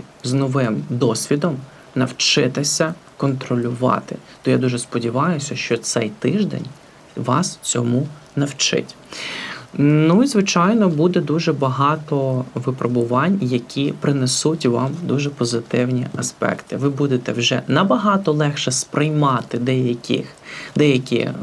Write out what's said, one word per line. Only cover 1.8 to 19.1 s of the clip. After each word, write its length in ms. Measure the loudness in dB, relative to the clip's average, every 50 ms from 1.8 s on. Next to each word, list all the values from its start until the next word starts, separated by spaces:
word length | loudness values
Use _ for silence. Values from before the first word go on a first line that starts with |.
| -16 -6 -2
навчитися 960 | -2 -2 -2 -2 -2 0 2 2 2 2 2 0 -2 -2 0 0 0 0 -2 -4 -8 -14 -20 -6
контролювати. 960 | -2 -2 0 0 -2 -2 -2 -2 0 0 -2 -2 0 0 2 2 0 -2 -6 -10 -12 -12 -16 -18 -4
То 100 | 0 2
я 60 | 2
дуже 220 | 2 2 0 0 -2
сподіваюся, 760 | -4 -4 -4 -4 -2 -2 0 0 0 0 0 -2 -4 -6 -6
що 220 | -6 -4 -2 -2
цей 340 | -2 -2 -2 -2 -2 -2 -2 -4 -2
тиждень 460 | -2 0 2 2 0 -2 -2 -6 -8 -10 -12 -16 -20 -20 -20 -20 -20 -14 -10
вас 440 | -6 -2 0 0 0 0 -2 -6 -8
цьому 460 | -6 -4 -2 0 0 0 0 0 0 -2 -8 -14 -20 -8 -4
навчить. 600 | -2 -2 -2 -2 -2 -4 -2 -2 -4 -6 -8 -12 -20 -20 -18 -14 -12 -12 -10 -10 -10 -10 -10 -12 -14 -16 -8 -2
Ну 500 | 2 4 4 6 6 6 6 6 6 4
і, 40 |
звичайно, 600 | 4 2 2 2 2 2 2 4 4 4 4 4 4
буде 320 | 4 4 2 4 4 2
дуже 320 | 0 0 0 0 0 0 0
багато 920 | 0 0 0 2 2 2 2 0 0 -2 -2 -2 0 0 0 0 -2 -4 -4 -6
випробувань, 840 | -6 -4 -4 -2 -2 -2 0 0 0 0 2 2 2 2 2 2 0
які 520 | 0 0 0 -2 -2 -4 -4 -2 -2 -2 -2 -2
принесуть 640 | 0 0 2 2 2 0 0 0 0 0 0 2 2
вам 260 | 2 2 2 0 -2 -4 -4 -2
дуже 260 | -2 0 0 0 -2
позитивні 800 | -2 -2 -2 -2 -2 -2 -4 -2 0 0 0 0 0 -2 -2 -4 -6
аспекти. 600 | -6 -6 -6 -6 -4 -2 -2 -2 -4 -6 -8 -4
Ви 120 | -2 -2 -2
будете 420 | 0 0 0 0 0 0 -2 -2
вже 300 | -2 -2 0 0 0 0 0
набагато 640 | 0 2 2 4 4 2 2 2 2 2 2 2 2
легше 400 | 2 2 2 0 0 -2 -2 -2
сприймати 840 | -2 -2 -4 -2 0 0 0 2